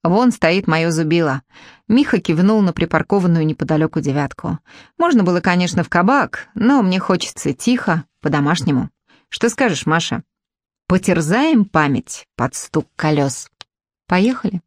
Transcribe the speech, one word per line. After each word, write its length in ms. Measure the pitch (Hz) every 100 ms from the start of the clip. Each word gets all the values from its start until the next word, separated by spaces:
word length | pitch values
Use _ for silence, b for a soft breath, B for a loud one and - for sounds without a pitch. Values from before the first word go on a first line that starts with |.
Вон 300 | 170 196 247
стоит 340 | - 165 180 196
моё 240 | 160 165
зубило». 520 | 160 156 170 156 135 _ B B B _
Миха 300 | 226 294 190
кивнул 420 | - 160 185 220
на 100 | 190
припаркованную 720 | 165 165 160 156 202 180 165 156
неподалёку 540 | 156 151 156 156 160
девятку. 580 | 143 139 143 - 170 160 B B B _
«Можно 240 | 339 254
было, 180 | 185 175
конечно, 440 | 180 180 180 -
в 40 | 165
кабак, 600 | 175 185 277 190 - -
но 280 | - 233 277
мне 160 | 190 185
хочется 540 | 185 180 - - 143
тихо, 520 | 135 - 240 - 160 - _
по-домашнему. 680 | 151 143 143 160 - 135 123 _ _ b b
Что 200 | - 233
скажешь, 380 | - 247 165 -
Маша?» 360 | 160 - - - _ _ _ _ _ _
«Потерзаем 760 | 180 - 175 151 214 311 269
память 600 | 196 160 147 123 - - - -
под 180 | 120
стук 340 | - - 156 151 -
колёс». 520 | 156 151 139 - - _ - _ _ _ _
«Поехали». 520 | 180 214 254 196 180